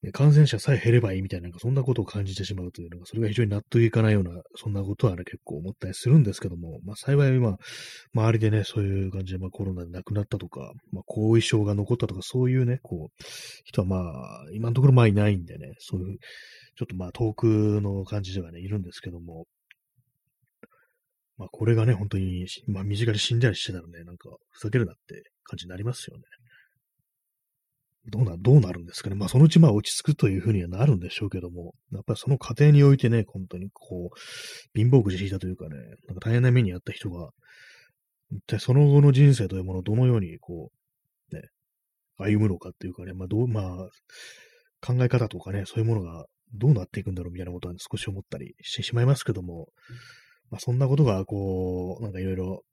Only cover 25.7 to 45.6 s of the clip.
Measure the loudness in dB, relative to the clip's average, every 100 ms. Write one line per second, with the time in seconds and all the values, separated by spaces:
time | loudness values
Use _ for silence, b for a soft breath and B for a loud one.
25.7 | -10 -8 -8 -12 -20 _ _ b b b
26.7 | _ _ _ _ _ _ _ _ _ _
27.7 | _ _ _ -10 -2 -2 0 6 6 6
28.7 | -4 -12 -12 -8 -4 0 6 8 10 8
29.7 | 6 0 -6 -2 0 0 0 0 0 -2
30.7 | 0 2 2 -2 -8 -6 -6 -8 -12 -16
31.7 | -18 _ -14 -6 -6 -2 -2 -2 4 8
32.7 | 10 8 6 4 2 0 -8 -12 -12 -12
33.7 | _ -14 -10 -10 -14 -18 -16 -16 -18 -8
34.7 | 0 6 6 4 -2 -4 -4 -6 -8 -12
35.7 | -14 -18 -20 -14 -8 -2 2 4 4 2
36.7 | -4 -10 -10 -10 -10 -14 _ B B B
37.7 | B B _ _ _ _ -14 -6 -6 2
38.7 | 4 6 8 8 8 6 6 0 -4 -6
39.7 | -6 -2 2 2 2 -2 -10 -14 -14 -14
40.7 | _ _ _ _ _ _ -16 -16 _ _
41.7 | _ _ _ _ _ 0 2 2 -2 -10
42.7 | -14 -14 -12 -14 -12 -4 -2 -2 -2 -6
43.7 | -10 -14 _ _ B B B B B B
44.7 | _ -4 0 2 2 0 -6 -8 -8